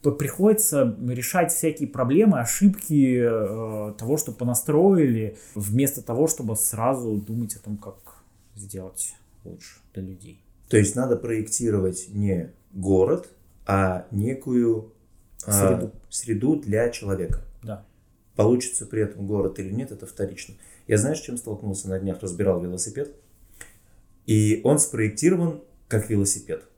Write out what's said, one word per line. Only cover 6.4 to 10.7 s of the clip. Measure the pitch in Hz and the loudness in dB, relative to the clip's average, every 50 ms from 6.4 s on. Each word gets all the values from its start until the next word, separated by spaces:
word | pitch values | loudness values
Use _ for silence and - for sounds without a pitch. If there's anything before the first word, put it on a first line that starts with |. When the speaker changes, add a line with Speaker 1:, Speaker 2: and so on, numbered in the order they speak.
| 127 110 110 | -4 -4 -2
Speaker 1:
сразу | 104 - - - 110 113 123 135 127 120 113 107 | -2 -2 -2 -2 0 0 0 0 0 -2 -2 -4
думать | 101 101 104 113 117 117 104 - | -4 -4 -4 -6 -6 -6 -6 -8
о | - | -12
том, | - 104 104 | -10 -10 -10
как | 104 - 104 - - - - - - _ _ _ _ _ _ _ | -10 -10 -16 -18 -18 -20 -20 -20 -20 _ _ _ _ _ _ _
сделать | 101 101 98 - 95 92 92 - - - - - _ _ _ _ _ - | -20 -16 -12 -12 -12 -12 -12 -10 -10 -10 -10 -10 _ _ _ _ _ -18
лучше | 87 85 87 - - - _ _ _ _ | -18 -18 -18 -20 -20 -20 _ _ _ _
для | 98 | -10
людей. | 95 95 95 - 101 - - _ _ _ _ _ - | -10 -10 -12 -16 -18 -20 -20 _ _ _ _ _ -4
Speaker 2:
То | - | 4